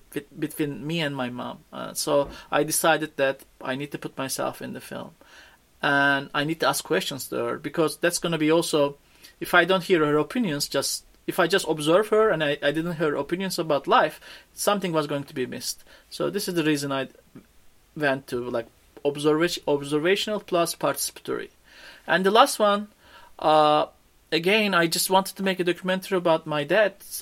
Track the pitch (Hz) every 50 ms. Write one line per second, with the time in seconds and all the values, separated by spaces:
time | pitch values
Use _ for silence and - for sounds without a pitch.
0 | _ _ - 151 147 - - - 151 147 - - 156 143 139 - 135 151 165 170
1 | 156 143 143 135 127 120 123 123 123 120 135 - - _ - 131 120 110 - -
2 | - 151 147 143 143 135 - - - - - 143 151 156 151 - - 170 156 151
3 | 156 151 - - 135 135 135 - - - _ - - 131 127 135 143 143 - 151
4 | - - - - 135 131 - - 135 131 127 - - 127 135 127 - - - 127
5 | - - - _ _ - - - - - - _ _ _ _ _ - 147 143 143
6 | 139 143 139 139 139 - - 147 143 151 160 - - 131 143 - - - 156 185
7 | 180 - 143 131 - - 127 123 120 120 127 123 - 147 - - 160 151 151 -
8 | - 175 175 - - 175 165 156 156 151 156 170 165 - - 151 143 143 143 -
9 | _ _ _ _ - - - - 170 - - 175 170 170 190 190 170 - 190 165
10 | 151 147 147 151 147 147 - 254 240 180 147 147 - - - 139 135 - - -
11 | - _ _ _ _ - - - 180 165 190 185 - - 160 156 147 156 165 196
12 | 214 - 226 214 220 220 180 156 156 143 147 147 - 143 147 160 165 175 175 151
13 | 170 151 143 143 143 - 175 180 196 185 185 - 165 156 147 135 - 175 180 -
14 | 160 156 - - - - - - - _ _ - - 202 202 202 190 180 160 156
15 | 151 143 147 143 143 - - 135 123 123 131 123 - - - - - - - -
16 | _ _ - - 151 147 170 202 196 - 180 170 151 151 151 139 143 143 135 135
17 | 131 - - - _ _ - - - _ _ - - - - _ _ _ - 160
18 | 147 143 135 143 - - 131 120 120 123 120 117 113 - - _ _ _ - -
19 | - 147 139 151 147 151 151 156 170 175 170 - - - 147 143 143 143 151 151
20 | 151 180 202 202 - 220 214 196 - - 185 170 170 160 - - - 143 135 -
21 | - - - - - - 127 120 110 - _ _ _ _ - - - - - -
22 | - - 160 175 190 190 202 226 277 285 - - 214 202 202 202 208 208 _ _
23 | _ - - - - - - - - 160 156 156 151 151 151 151 165 - - _
24 | _ _ _ _ _ _ - 165 165 180 208 220 214 202 190 170 170 165 160 -
25 | - - 190 190 190 - - - 190 190 185 185 175 175 170 - - 180 185 190
26 | 190 - 196 180 175 175 160 160 - 160 151 151 143 143 175 214 214 190 - -
27 | - - - -